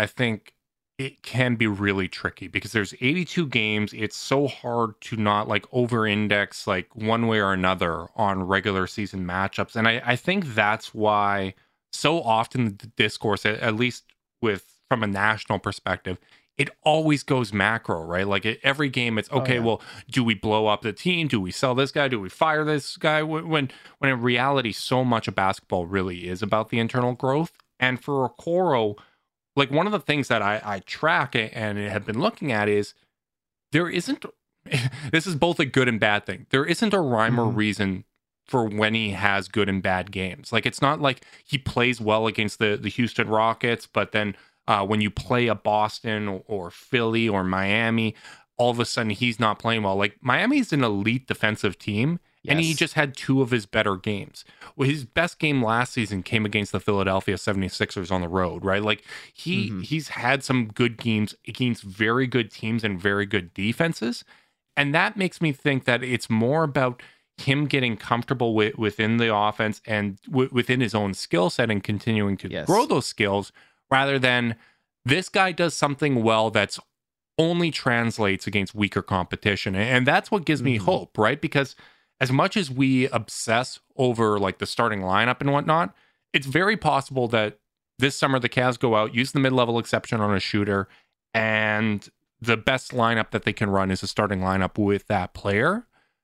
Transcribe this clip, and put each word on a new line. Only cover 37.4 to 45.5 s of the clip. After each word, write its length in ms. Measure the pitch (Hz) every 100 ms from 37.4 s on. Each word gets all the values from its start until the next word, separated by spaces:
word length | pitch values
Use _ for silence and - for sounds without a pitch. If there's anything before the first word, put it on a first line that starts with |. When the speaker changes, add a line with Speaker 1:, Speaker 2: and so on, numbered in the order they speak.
| 113
Speaker 2:
Mm-hmm. 100 | 113
Speaker 1:
reason 460 | 107 101 98 92 - _ _ _ _
for 200 | 131 113
when 260 | 104 107
he 160 | 113 107
has 380 | 95 104 98 92
good 200 | 110 101
and 140 | 95
bad 280 | 95 92 92
games. 420 | 98 92 87 -
Like, 140 | 113 -
it's 160 | -
not 180 | 139 151
like 240 | 143 131 - -
he 140 | _ 139
plays 420 | - - 123 117
well 260 | 107 110 110
against 320 | 104 107 -
the, 200 | 110 104
the 80 | 104
Houston 380 | - 120 - 107
Rockets, 580 | 110 113 113 123 117 -
but 260 | - 98
then, 240 | 107 104 95 _ _ -
uh, 180 | 107 98
when 140 | 107
you 100 | 104
play 380 | - - 123
a 60 | 120